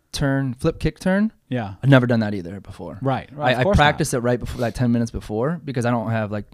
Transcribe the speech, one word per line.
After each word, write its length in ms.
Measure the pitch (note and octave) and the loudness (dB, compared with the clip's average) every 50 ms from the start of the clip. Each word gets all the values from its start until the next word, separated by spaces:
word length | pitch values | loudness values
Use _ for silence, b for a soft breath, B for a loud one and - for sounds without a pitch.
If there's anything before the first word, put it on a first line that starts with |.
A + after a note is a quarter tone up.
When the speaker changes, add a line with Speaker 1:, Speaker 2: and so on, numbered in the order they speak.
| _ _ | _ _
Speaker 1:
turn, 420 | - - D3+ C#3 C3+ C3+ C3+ C3 A#2+ | -6 -2 0 0 0 0 -2 -4 -4
flip 240 | - - E3 D#3+ - | -2 -2 -4 -2 0
kick 200 | - D#3 - - | -2 -4 -4 -2
turn. 340 | - F#3 F#3 G3 G#3+ A3 - _ _ _ | -2 0 2 2 2 0 -2 _ _ _
Speaker 2:
Yeah. 240 | B2+ B2 A2 G2 G2 - | -6 -4 -4 -6 -8 -2
Speaker 1:
I've 80 | - C#3 | 4 6
never 160 | C#3 C3 B2 | 6 6 6
done 140 | A#2+ B2 A2+ | 4 2 2
that 140 | A2 G#2 G#2 | 2 0 -2
either 240 | G2+ F2 E2+ F#2+ G2 | -4 -6 -8 -10 -12
before. 380 | F#2+ - F#2 - F#2+ E2+ - G2 | -14 -16 -16 -14 -14 -14 -12 -6
Speaker 2:
Right, 260 | A#2+ C3+ C3 A2+ - - C3 | -4 -4 -4 -4 -6 -10 -10
right, 220 | D3 D3 B2+ B2 | -2 0 0 0
Speaker 1:
I, 40 | A#2 | 2
Speaker 2:
of 40 | C3 | 2
course 120 | F#3 G#3 | 2 4
Speaker 1:
I 40 | - | 6
practiced 300 | D3 D3 D3+ - D#3 - - | 6 6 4 2 -2 -2 -2
Speaker 2:
not. 40 | B2+ | 0
Speaker 1:
it 40 | |
right 160 | A#2 A#2+ B2 A#2 | 2 2 0 0
before 200 | B2 - - B2 | -2 -6 -4 -4
that 120 | B2 A2+ G#2 | -4 -4 0
ten 180 | - B2+ A#2+ | 0 2 2
minutes 180 | A#2 A#2+ A#2 A2 | 2 2 0 -2
before 500 | - G2+ - - G#2+ G#2+ A#2+ D3 F3 E3+ | -4 -8 -8 -6 -4 -2 -2 -2 -2 -4
because 220 | - C#3+ C3 C3 A2+ | -6 -6 -4 -2 0
I 40 | A#2+ | 0
don't 200 | B2 A#2+ G#2+ A2 | 0 0 -2 -2
have, 200 | A2+ A2+ G#2+ G2+ | -2 -2 -2 -4
like, 140 | G#2 G#2+ G#2 - | -6 -8 -8 -10